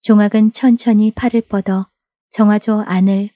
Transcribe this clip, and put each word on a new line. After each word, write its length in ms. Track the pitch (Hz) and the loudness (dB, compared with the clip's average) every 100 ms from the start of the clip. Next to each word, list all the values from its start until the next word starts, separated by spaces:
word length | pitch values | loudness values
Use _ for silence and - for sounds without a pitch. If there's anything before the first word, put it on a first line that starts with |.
종학은 520 | - 208 208 214 214 | 4 2 4 2 0
천천히 600 | - 262 233 240 214 214 | 2 0 2 2 2 0
팔을 300 | - 247 233 | -2 -2 -2
뻗어 440 | - 202 190 190 196 _ _ _ _ | -4 -6 -4 -6 -6 _ _ _ _
정화조 500 | - 208 208 214 214 208 | 0 2 2 -2 -4 -2
안을 440 | 190 190 196 202 | 0 0 0 -4